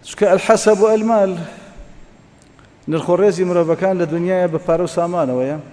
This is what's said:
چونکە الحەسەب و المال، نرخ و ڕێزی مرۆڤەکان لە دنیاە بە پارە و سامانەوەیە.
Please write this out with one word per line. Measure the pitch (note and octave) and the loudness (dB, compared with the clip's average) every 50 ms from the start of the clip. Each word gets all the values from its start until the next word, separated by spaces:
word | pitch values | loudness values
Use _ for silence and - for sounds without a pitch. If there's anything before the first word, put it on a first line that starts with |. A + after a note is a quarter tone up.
| _ | _
چونکە | - - - G#3 F#3+ F#3 | -18 -4 -2 2 2 2
الحەسەب | F#3+ - - A3+ G#3 - G#3+ G#3+ F#3+ | 2 4 2 2 4 4 2 4 4
و | G#3 | 4
المال، | G#3+ A3 A3 G#3+ A3+ A3+ G#3+ G3 F#3+ F#3 E3+ E3 - - - - - - - - - - - - - - - - _ _ _ _ _ _ - - - _ _ _ | 2 2 0 0 0 2 2 2 0 -2 -8 -10 -14 -16 -20 -20 -20 -20 -20 -20 -20 -20 -20 -20 -20 -20 -20 -20 _ _ _ _ _ _ -20 -20 -20 _ _ _
نرخ | - D3+ D#3+ - E3+ | -6 -4 -4 0 0
و | F3 | 2
ڕێزی | F3 G3 G#3 F3 E3+ F#3 F3+ | 4 4 2 2 0 -2 0
مرۆڤەکان | F3+ F3 E3+ D#3+ E3 D#3 F#3 F#3+ F#3+ F3+ | 0 0 2 0 0 0 0 -2 0 0
لە | F3 D#3 D#3+ | -2 -2 -2
دنیاە | E3+ E3+ F3+ F#3 F#3 F3+ F3 D#3+ | -4 -2 -2 0 0 0 -2 -2
بە | D#3+ - | -4 -2
پارە | - E3 E3 | -2 -2 -2
و | F3+ | -2
سامانەوەیە. | E3 - F3+ E3+ E3+ F3+ F3 D#3 B2+ B2+ B2+ B2+ C3+ D3 D#3 D3 - | -4 -2 -4 -2 -2 -2 -2 -2 -2 -2 -2 -2 -4 -4 -8 -12 -16